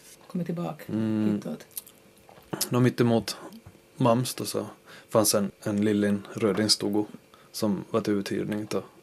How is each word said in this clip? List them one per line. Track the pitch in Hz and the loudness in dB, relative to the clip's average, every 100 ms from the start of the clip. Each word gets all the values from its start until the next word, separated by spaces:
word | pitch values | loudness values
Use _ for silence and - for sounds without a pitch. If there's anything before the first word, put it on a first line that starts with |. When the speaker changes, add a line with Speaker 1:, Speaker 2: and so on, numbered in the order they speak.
| - - - | -20 -20 -10
Speaker 1:
kommit | 180 170 | -6 -4
tillbaka | 170 165 151 - | -4 -6 -8 -6
Speaker 2:
Mm. | 107 110 107 107 104 | -2 0 2 2 0
Speaker 1:
hitåt? | - - - - - - - _ - - - - - | -4 -10 -12 -16 -16 -20 -20 _ -20 -20 -10 -8 0
Speaker 2:
Nå, | 123 | 4
mitt | 123 - | 4 4
emot | 120 117 101 - - - - - _ - | 4 4 0 -8 -12 -18 -20 -20 _ 0
Mams | 127 117 127 | 2 4 0
då, | - 104 | -6 -6
så | 107 104 - - - - | -6 -6 -12 -20 -20 -2
fanns | 113 104 107 | 2 4 2
en, | 98 - | 0 -4
en | 107 101 107 | -4 0 2
liten | 104 104 101 - | 2 2 0 -4
rödinstuga | - 110 95 107 - 104 104 104 - _ - - | -2 0 2 2 2 0 0 -2 -8 _ -20 -16
som | - 110 92 90 | -4 -2 -2 -2
var | 113 | -2
till | 104 | 0
uthyrning | 104 98 101 101 104 104 | 0 -2 -4 -4 -4 -4
då, | 101 - - | -6 -6 -12